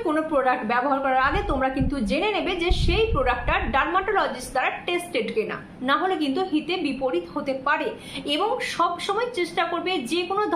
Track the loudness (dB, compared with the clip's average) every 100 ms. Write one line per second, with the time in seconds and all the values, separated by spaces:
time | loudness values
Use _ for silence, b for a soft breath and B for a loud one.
0 | 2 0 2 2 2 2 0 0 2 2
1 | 2 2 2 2 0 0 0 0 0 0
2 | 0 2 2 0 0 0 2 4 4 4
3 | 4 2 2 0 0 0 2 2 2 0
4 | 2 2 0 -2 -4 -2 0 -2 -2 -4
5 | -2 -2 0 -2 -2 -4 -10 -6 0 2
6 | 2 0 0 0 0 0 0 -2 -2 -2
7 | -2 -2 -4 -4 -4 -2 0 0 -2 B
8 | B -8 -2 0 0 0 -2 0 0 0
9 | -2 -2 -2 -2 -2 -2 -2 -2 -2 -2
10 | -2 -2 0 0 0